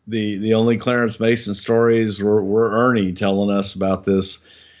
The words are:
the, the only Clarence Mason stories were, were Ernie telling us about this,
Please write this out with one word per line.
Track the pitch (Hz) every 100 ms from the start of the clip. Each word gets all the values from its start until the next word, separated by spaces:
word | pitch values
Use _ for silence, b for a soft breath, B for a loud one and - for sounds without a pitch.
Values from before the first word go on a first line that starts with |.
| -
the, | 110 107 98
the | 110
only | 110 117 110
Clarence | 123 120 117 -
Mason | 113 117 101
stories | 98 - 117 117 113 110 98
were, | 104 104
were | 95 110 113
Ernie | 107 127 117 95
telling | 87 101 98 101
us | 101 95
about | 95 95 95
this, | - 95 92 - B B B B